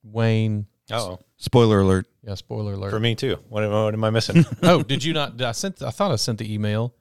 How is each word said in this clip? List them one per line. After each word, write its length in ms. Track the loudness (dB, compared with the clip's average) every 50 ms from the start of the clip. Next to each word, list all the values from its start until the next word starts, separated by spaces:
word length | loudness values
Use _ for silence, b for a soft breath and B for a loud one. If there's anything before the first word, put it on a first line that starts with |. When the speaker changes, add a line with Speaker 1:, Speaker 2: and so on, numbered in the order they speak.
| _
Speaker 1:
Wayne. 600 | -8 -2 0 2 2 2 2 0 0 -2 -4 -6 -8 _ _ _ -8
Speaker 2:
Uh-oh. 300 | -6 -6 -6 -6 -8 -14 _ _ _
Speaker 3:
Spoiler 440 | _ -8 4 6 6 6 8 6 6
alert. 260 | 6 4 4 2 0 _ _ _
Speaker 1:
Yeah, 120 | _ -14 -14
spoiler 380 | -14 -12 _ -10 -8 -8 -8 -8
alert. 160 | -8 -8 -6
Speaker 2:
For 100 | -4 -2
me 160 | 0 0 0
too. 240 | 0 -2 -4 -4 -4 -8 _
What 160 | -4 -4 -2
am, 80 | 0
what 200 | 0 0 0 0
am 120 | -2 -2 -2
I 60 | 0
missing? 340 | 0 0 -2 2 4 4 4 4 0
<laughs> 80 | 0
Speaker 1:
Oh, 220 | 4 4 4 4 2
did 180 | -2 -4 -4
you 100 | -2 -4
not? 240 | -2 -4 -4 -6 -6
Did 120 | -6 -6 -4
I 40 |
sent, 300 | -4 -4 -8 -8 -8 _
I 80 | -10 -10
thought 220 | -4 -2 -2 0
I 40 | 0
sent 220 | -2 -2 -4 -4 -6
the 160 | -6 -6 -4
email 400 | -4 -2 -2 -2 -2 -4 -4 _ _